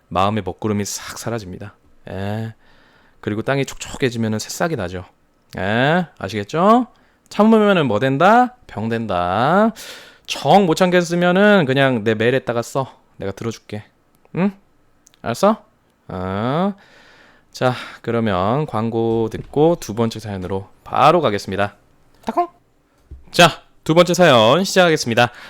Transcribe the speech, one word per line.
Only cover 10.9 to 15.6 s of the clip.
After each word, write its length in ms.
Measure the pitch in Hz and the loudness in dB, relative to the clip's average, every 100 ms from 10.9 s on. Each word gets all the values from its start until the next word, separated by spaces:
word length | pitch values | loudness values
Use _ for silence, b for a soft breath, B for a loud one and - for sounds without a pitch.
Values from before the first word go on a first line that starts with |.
| 175 165 175 175 180 208 202 131 | 2 0 0 2 4 4 4 4
그냥 360 | 135 135 120 | 2 2 2
내 120 | 107 110 | 0 0
메일에다가 460 | 113 131 - 117 | 2 0 -2 -4
써. 360 | - 139 131 - _ - | -4 -6 -6 -12 _ -12
내가 120 | 95 | -10
들어줄게. 540 | - 113 - - 107 - _ _ _ _ | -8 -10 -10 -12 -14 -14 _ _ _ _
응? 180 | 160 196 - _ _ _ _ _ _ | -4 -4 -4 _ _ _ _ _ _
알았어? 400 | - 120 202 226 | -8 0 0 0